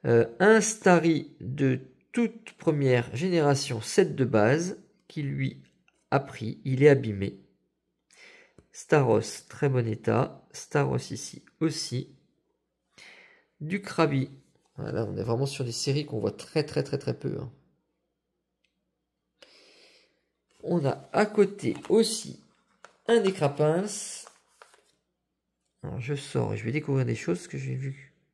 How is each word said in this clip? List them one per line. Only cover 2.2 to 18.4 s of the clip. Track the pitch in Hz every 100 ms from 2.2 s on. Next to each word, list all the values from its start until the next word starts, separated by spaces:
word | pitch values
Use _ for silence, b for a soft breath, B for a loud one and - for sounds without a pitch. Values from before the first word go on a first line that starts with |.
| 226 226 -
première | - - 147 139 123 120
génération, | 117 185 175 143 139 - 117
set | - - 170 147
de |
base, | 123 107 104 151 175 - _ _ _
qui | -
lui | 139 139 135 - - _ _ _ _
a | 139
pris, | - - 113 -
il | 139 131
est | 147
abîmé. | 135 117 101 98 - _ _ _ _ _ _ _ B B B B B _
Staros, | - - 156 123 107 - - -
très | - 143
bon | 127 117
état. | 107 - 110 - - _
Staros | - - 147 135 127 -
ici | 135 - - _ _
aussi. | 160 - - 123 - - _ _ _ _ _ _ _ B B B B B B _
Du | 151 196
Krabi. | 196 - 160 139 127 - _ _ _ -
Voilà, | 110 127 107
on | 98
est |
vraiment | 107 117 139
sur | -
des | 123
séries | 120 - 139 143
qu'on | 120
voit | 104
très, | - - 156 147
très, | 147
très, | 139 139
très | 127 123
peu, | 135 -
hein. | 131 - _ _ _ _ _ _ _ _